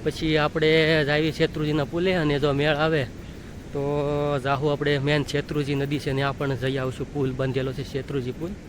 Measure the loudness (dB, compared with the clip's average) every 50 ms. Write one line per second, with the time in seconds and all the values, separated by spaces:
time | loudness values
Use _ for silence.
0 | -4 -4 -4 -2 -2 0 2 2 2 2 0 2 2 4 4 6 4 4 4 4
1 | 4 2 2 2 2 0 2 2 0 0 0 0 0 0 2 2 0 0 -2 0
2 | 0 2 2 2 2 2 2 2 2 2 2 4 4 2 2 2 2 2 2 2
3 | 0 -2 -6 -14 -14 -14 -14 -14 -14 -14 -14 -14 -14 -8 -6 -4 -2 -2 0 0
4 | 0 0 0 0 0 0 0 0 0 0 0 2 2 0 0 2 2 2 2 2
5 | 2 2 2 2 0 0 -2 -2 -2 0 -2 -2 0 0 0 -2 0 0 -2 -2
6 | -2 -2 0 0 0 0 0 -2 -2 -2 -2 0 0 -2 -2 0 -2 -4 -4 -6
7 | -8 -6 -2 -2 -2 -2 0 -2 -2 0 0 0 -2 -2 -4 -6 -8 -6 -6 -8
8 | -6 -4 -4 -4 -4 -4 -6 -6 -6 -8 -8 -10 -12